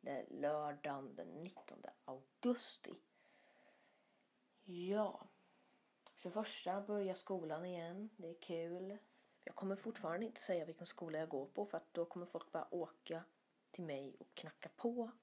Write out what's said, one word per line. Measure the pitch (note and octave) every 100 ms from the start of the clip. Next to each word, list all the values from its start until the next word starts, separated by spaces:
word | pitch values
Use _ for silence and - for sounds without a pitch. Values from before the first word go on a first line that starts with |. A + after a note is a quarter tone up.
Det | -
är | C#3 -
lördagen | - C#3+ D3+ D3+ C#3+ D3+ C#3 C3+ G#2+
den | -
nittonde | C#3+ F3 F#3+ - - - - -
augusti. | C3 C3+ _ A#3+ A#3+ - - - - - _ - - - - - - - _ _ _ _ _ _ _
Ja. | G3+ F3 F3+ G3+ G#3 - - - - - - - _ _ - -
Tjugoförsta | F3+ F#3 G#3+ - - F#3+
börjar | G3+ G#3 G3 F#3
skolan | - F#3+ E3 D#3 F3+
igen. | F3+ E3+ F3+ G#3+ -
Det | E3+
är | E3
kul. | - E3+ E3 F3 F#3+ G#3 - - - -
Jag | - -
kommer | G3 G3
fortfarande | A3+ A3+ D#3+ E3+ A3+
inte | A#3+
säga | - F3 D#3+
vilken | D#3+ E3+
skola | - E3+ D#3
jag | D#3+
går | D#3 C#3+
på, | - G3+
för | E3
att | -
då | - E3+
kommer | F3+ F3
folk | E3 -
bara | E3+ -
åka | F3 E3 - - E3 F3 _ _ _ _
till | -
mig | E3+ C#3 C#3 -
och | -
knacka | - D#3+ - - -
på | A#3+ A#3+ A3+ A#3+